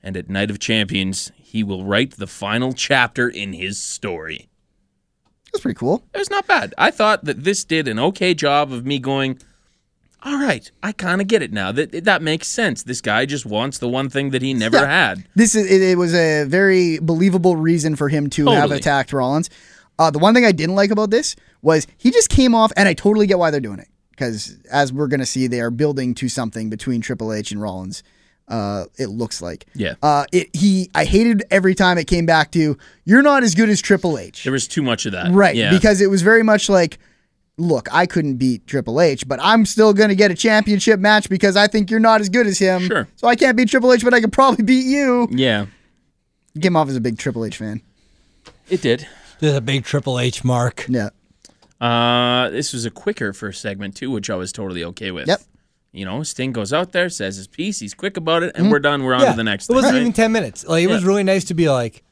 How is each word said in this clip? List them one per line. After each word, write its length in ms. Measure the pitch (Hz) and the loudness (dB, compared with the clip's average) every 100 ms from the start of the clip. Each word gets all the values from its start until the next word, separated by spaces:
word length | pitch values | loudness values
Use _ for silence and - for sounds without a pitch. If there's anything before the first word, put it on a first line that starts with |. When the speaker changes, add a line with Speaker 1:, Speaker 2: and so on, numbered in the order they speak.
Speaker 1:
And 120 | 98 95 | -10 -12
at 140 | 82 | -6
Night 220 | 95 101 | -4 -4
of 80 | 101 | -6
Champions, 720 | - 110 104 98 95 95 - _ | -2 -2 -2 -2 -4 -6 -10 _
he 280 | _ 110 | _ -6
will 200 | 104 92 | -4 -6
write 280 | 98 101 135 | -2 -2 -2
the 160 | - 98 | -6 -14
final 440 | - 98 110 127 | -10 -6 -4 -4
chapter 560 | 127 - 139 123 - 123 | -6 -2 0 0 -2 -4
in 260 | - 98 | -4 -12
his 260 | 87 95 101 | -10 -10 -10
story. 680 | - - 104 85 80 78 _ _ _ _ _ _ _ _ _ _ _ | -12 -10 -8 -8 -12 -16 _ _ _ _ _ _ _ _ _ _ _
Speaker 2:
That's 100 | 415 | -8
pretty 140 | - - | -6 -6
cool. 240 | 123 208 _ | -4 -4 _
Speaker 1:
It 60 | - | -8
was 100 | 392 | -6
not 160 | 403 - | -6 -2
bad. 300 | 349 - - | -2 -2 0
I 140 | - | 0
thought 340 | - 214 214 151 | 2 0 0 -4
that 180 | 120 | -6
this 220 | 156 202 - | -4 -4 -2
did 220 | 160 139 | -4 -2
an 100 | 110 | -2
okay 360 | 143 196 180 165 | -2 -2 -2 0
job 360 | 147 143 143 | 0 0 0
of 140 | 127 127 | -6 -6
me 140 | 143 | -4
going, 400 | 131 139 135 127 _ _ _ _ _ _ _ _ | -2 -2 -2 -6 _ _ _ _ _ _ _ _
"All 160 | - 285 | -8 -4
right, 300 | 277 127 - _ | -2 -2 -6 _
I 80 | 202 | -10
kinda 320 | 214 180 185 196 | -8 -4 -2 0
get 160 | 220 | -2
it 100 | 139 | -2
now. 200 | 104 95 | -6 -4
That, 200 | 117 151 - 185 | -4 -4 -4 0
that 160 | 190 | 0
makes 260 | 156 156 - | 0 -4 -6
sense. 360 | - 214 117 | -4 -4 -4
This 180 | - 123 | -8 -8
guy 240 | - 107 139 | -2 -2 -2
just 220 | 143 117 | -6 -6
wants 320 | 104 131 135 | -6 -4 -6
the 100 | 123 | -6
one 200 | 127 135 | -4 -4
thing 200 | 139 139 | -4 -4
that 140 | 131 | -4
he 100 | 131 | -4
never 240 | 131 110 143 | -2 2 2
Speaker 2:
Yeah. 80 | 143 | 2
Speaker 1:
had." 400 | 165 135 92 - - | 2 0 -2 -4 2
Speaker 2:
This 200 | 226 220 | 2 2
is, 140 | 190 | 4
it, 120 | 190 | 4
it 160 | 190 180 | 4 2
was 160 | 175 | 2
a 300 | 170 160 151 143 | 2 2 0 0
very 540 | 175 196 185 175 156 | 2 4 4 2 0
believable 560 | 160 160 190 185 175 170 | -2 2 2 2 2 2
reason 400 | 160 170 156 151 | 2 2 0 -2
for 140 | 143 | -2
him 200 | 151 143 | 0 -2
to 160 | - 143 | 0 2
have 120 | 143 | 4
Speaker 1:
Totally. 160 | 147 143 | 2 0
Speaker 2:
attacked 340 | 143 139 131 | 0 0 -2
Rollins. 380 | 139 127 147 170 - - - _ - | -2 0 -2 -4 -10 -20 -20 _ 0
Uh, 140 | 160 | 0
the 80 | 147 | 4
one 160 | 190 240 | 4 6
thing 100 | 240 | 4
I 60 | |
didn't 240 | 170 160 190 | 2 0 0
like 160 | 202 | 2
about 180 | 208 214 | 0 0
this 260 | 226 302 - _ _ | 0 -2 -10 _ _
was 240 | 151 - - _ | 2 2 0 _
he 140 | 254 | 2
just 180 | 480 - | 4 4
came 240 | - 254 | 4 6
off, 180 | 226 220 - | 4 4 4
and 100 | 196 | 2
I 60 | |
totally 320 | 165 202 214 208 | 2 2 2 2
get 140 | 185 | 2
why 100 | 170 | 2
they're 80 | 147 | 0
doing 200 | 117 98 | -4 -10
it, 80 | - _ _ _ | -16 _ _ _
'cause 400 | 127 110 - 104 _ | -8 -6 -12 -18 _
as 220 | 139 139 | -2 0
we're 140 | 131 147 | -2 -2
gonna 180 | 143 127 | -2 -4
see, 220 | 131 127 | -2 -2
they 120 | 120 | -2
are 100 | 117 | -4
building 420 | 120 147 135 127 117 | -2 -2 -2 -6 -4
to 140 | 127 | -6
something 400 | - 113 113 110 | -6 -6 -6 -8
between 320 | 107 - 120 | -8 -6 -6
Triple 320 | - 123 110 | -6 -8 -6
H 180 | 107 104 | -6 -8
and 100 | 104 | -8
Rollins. 420 | 104 92 92 - _ _ _ _ _ | -8 -8 -12 -14 _ _ _ _ _
Uh, 380 | 113 107 101 90 - | -6 -4 -6 -10 -10
it 100 | 127 | -8
looks 320 | 107 117 - | -6 -8 -8
like. 220 | 85 80 - - | -10 -12 -16 -6
Speaker 1:
Yeah. 180 | 98 - | -6 -2
Speaker 2:
Uh, 240 | 151 143 139 | 0 0 0
it, 180 | 180 165 151 | -2 -2 0
he, 340 | 202 190 185 156 | 2 2 -2 -2
I 100 | 156 | 2
hated 380 | 196 233 208 - | 4 4 2 0
every 240 | 196 190 185 | 2 2 2
time 220 | 185 175 | 2 2
it 60 | 156 | 0
came 180 | 175 170 | 0 2
back 260 | 160 147 | 2 2
to, 240 | 170 151 143 - _ - | 0 0 -2 -8 _ 4
"You're 160 | 233 | 6
not 220 | 285 277 | 6 4
as 100 | 240 165 | 2 2
good 140 | 220 | 2
as 100 | 208 | 2
Triple 360 | - 202 180 139 | 2 0 2 -4
H." 260 | 90 - | -8 -8
Speaker 1:
There 80 | - | -4
was 140 | 135 - | -4 -4
too 140 | - | -4
much 240 | 135 113 110 | -2 -2 -2
of 60 | |
that. 200 | 95 127 | -4 0
Speaker 2:
Right, 240 | 185 196 117 | 4 4 2
Speaker 1:
Yeah. 140 | 107 | 2
Speaker 2:
because 320 | 185 214 196 | 4 4 4
it 80 | 196 | 2
was 140 | 196 | 2
very 180 | 180 226 | 4 4
much 240 | 220 208 - | 4 2 4
like, 300 | 190 170 - _ _ _ _ _ - | 2 2 -4 _ _ _ _ _ -6
"Look, 300 | 170 139 - | -2 -2 0
I 120 | 147 180 | 0 0
couldn't 280 | 175 151 127 | 0 -2 0
beat 280 | 131 117 - | -2 -2 -4
Triple 320 | 139 117 123 | -6 -2 2
H, 260 | 160 135 131 | 2 2 -6
but 120 | 131 | -2
I'm 220 | 165 226 214 | 2 2 2
still 280 | - 214 | 4 4
gonna 220 | 202 214 190 | 6 4 4
get 160 | 208 | 2
a 40 | 170 | 2
championship 640 | 226 214 214 208 - 208 | 2 2 2 0 2 2
match 300 | 208 214 - | 4 2 2
because 260 | 190 202 190 | 0 2 2
I 120 | 208 | 2
think 240 | 214 190 | 2 0
you're 80 | 220 | 4
not 220 | 226 220 | 4 4
as 80 | 202 | 2
good 180 | 214 220 | 2 2
as 100 | 185 | 2
him. 300 | 190 185 185 | 2 2 0
Speaker 1:
Sure. 200 | 202 - _ | -2 -4 _
Speaker 2:
So 100 | 240 | 0
I 80 | 233 | 4
can't 200 | 262 240 | 2 4
beat 140 | 247 | 2
Triple 240 | 269 247 | 4 4
H, 100 | 247 | 4
but 100 | 233 | 4
I 60 | 247 | 2
could 100 | 220 | 2
probably 300 | - 269 - | 4 4 4
beat 220 | 208 254 254 | 2 2 2
you." 420 | 285 269 247 233 | 0 2 0 0
Speaker 1:
Yeah. 360 | 123 131 104 101 _ _ _ _ _ _ _ _ 151 | 0 0 0 -4 _ _ _ _ _ _ _ _ -4
Speaker 2:
Came 160 | 180 165 | 0 2
off 140 | 143 | 0
as 60 | 131 | -2
a 60 | |
big 160 | 120 110 | -4 -4
Triple 260 | - 113 110 | -6 -6 -8
H 120 | 90 | -8
fan. 240 | 107 113 _ _ _ _ _ _ - _ _ | -10 -10 _ _ _ _ _ _ -20 _ _
Speaker 1:
It 120 | 180 | -4
did. 240 | - 123 - - - - | 0 -2 -4 -20 -20 -4
Speaker 3:
There's 160 | 156 139 | 0 0
a 60 | |
big 240 | 113 135 117 | -2 -4 -2
Triple 340 | 143 135 127 | -4 -2 -2
H 240 | 123 - | -4 -2
mark. 420 | 127 123 120 - - | -2 0 -2 -4 -4
Speaker 2:
Yeah. 200 | 127 104 _ _ _ - _ _ _ | -4 -4 _ _ _ -20 _ _ _
Speaker 1:
Uh, 680 | 120 117 120 123 123 123 123 | -2 0 2 2 0 0 -2
this 240 | 101 147 | -4 -8
was 120 | 127 113 | -8 -8
a 60 | |
quicker 400 | - - 214 107 | -8 -8 -6 -8
first 300 | 98 104 95 | -8 -12 -10
segment, 340 | 107 98 101 98 | -10 -10 -12 -10
too, 160 | 131 | -8
which 180 | 117 98 | -8 -6
I 60 | 95 | -8
was 160 | 92 | -8
totally 320 | - 98 90 85 | -10 -10 -8 -10
okay 260 | 95 104 | -10 -10
with. 160 | 87 71 | -8 -4
Speaker 2:
Yep. 140 | - _ _ _ _ _ | -4 _ _ _ _ _
Speaker 1:
You 120 | - 95 | -14 -10
know, 160 | 110 | -10
Sting 280 | 151 - 131 | -10 -8 -6
goes 220 | 117 101 | -6 -4
out 180 | 147 180 | -4 -4
there, 180 | 185 180 | -4 -6
says 280 | 175 98 98 | -6 -8 -10
his 100 | 95 | -16
piece, 320 | - 185 202 | -10 -8 -8
he's 140 | 101 | -12
quick 240 | - 196 190 | -10 -10 -6
about 260 | 160 165 | -2 -2
it, 80 | 175 | -2
and 120 | - 190 | 0 2
Speaker 2:
Mm-hmm. 60 | |
Speaker 1:
we're 80 | 220 | 4
done, 240 | 143 143 | 2 0
we're 100 | 131 | 0
on 80 | 127 | 4
Speaker 3:
Yeah. 100 | 123 | 4
Speaker 1:
to 60 | 117 | 4
the 60 | |
next 260 | 110 101 - | -2 -4 0
Speaker 3:
It 40 | |
wasn't 200 | 247 240 | 2 4
Speaker 1:
thing, 80 | 262 | 2
Speaker 3:
even 60 | 240 | 0
Speaker 1:
right? 60 | 226 | 2
Speaker 3:
ten 160 | 226 | 2
minutes. 320 | 220 139 - - | 2 -2 -10 -2
Like, 160 | 165 | 0
it 40 | 180 | 2
was 140 | 220 | 2
Speaker 1:
Yeah. 60 | 180 | 2
Speaker 3:
really 160 | 202 | 2
nice 220 | 190 190 - | 2 0 0
to 80 | 170 | 0
be 140 | 160 | 2
like 340 | 131 117 - _ | 2 -2 -8 _